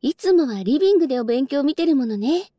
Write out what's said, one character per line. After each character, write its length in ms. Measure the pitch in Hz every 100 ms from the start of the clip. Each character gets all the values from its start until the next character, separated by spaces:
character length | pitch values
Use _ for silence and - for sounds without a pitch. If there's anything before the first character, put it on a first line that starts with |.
い 140 | 247 330
つ 180 | 359
も 140 | 370 285
は 160 | 202
リ 160 | 185 285
ビ 120 | 381
ン 60 | 403
グ 100 | 311
で 120 | 247
お 40 |
勉 240 | 233 240 269
強 160 | 285
見 120 | 285 311
て 100 | 330
る 100 | 285
も 100 | 240
の 120 | 214
ね。 340 | 220 339 403